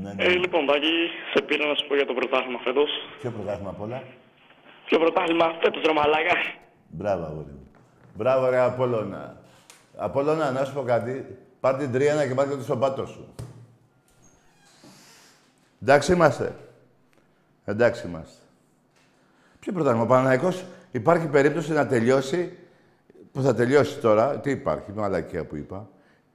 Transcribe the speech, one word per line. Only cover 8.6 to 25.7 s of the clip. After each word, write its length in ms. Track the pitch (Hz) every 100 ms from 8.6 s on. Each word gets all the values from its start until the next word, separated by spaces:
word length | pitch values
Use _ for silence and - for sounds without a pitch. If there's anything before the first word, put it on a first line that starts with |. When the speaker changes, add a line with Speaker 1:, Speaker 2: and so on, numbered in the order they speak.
| 123 123 127 113 98 82 69 - - - - - _ -
Speaker 1:
Απόλλωνα, 540 | 107 131 147 160 143
να 140 | 131
σου 100 | 135
πω 80 | 139
κάτι. 560 | 123 117 117 131 - 107 - _
Πάρ' 160 | 127 135
την 160 | 143
τρία 200 | 127 147
ένα 140 | 151 131
και 80 |
πάρ' 140 | 131 139
και 60 |
το 80 | 139
στον 160 | 113 123
πάτο 260 | 135 - 90
σου. 280 | - - - - - - _ _ _ _ _ _ _ _ _ _ _ - - - - - _ _ _ _ _
Εντάξει 300 | 107 143 160
είμαστε. 420 | 175 151 - 104 - - - _ _ _ _ _ _ _ _
Εντάξει 420 | - 104 117 - 87
είμαστε. 340 | 82 78 - _ _ _ _ _ _ _ _ _ _ _ _
Ποιο 120 | -
πρωτάθλημα; 320 | 185 139 113
Ο 20 | 113
Παναθηναϊκός 580 | 127 131 127 180 180 - - -
υπάρχει 360 | 123 127 170 160
περίπτωση 460 | 143 143 165 156
να 140 | 151 120
τελειώσει, 720 | 123 117 135 131 175 165 - - _ _ _ _ - -
που 100 | 131
θα 120 | 135
τελειώσει 440 | 110 120 143 127 -
τώρα, 400 | 113 107 131 123
τι 100 | 143
υπάρχει, 420 | 131 82 71 -
μαλακία 520 | 101 101 87 80 85
που 120 | 76 76
είπα. 320 | 69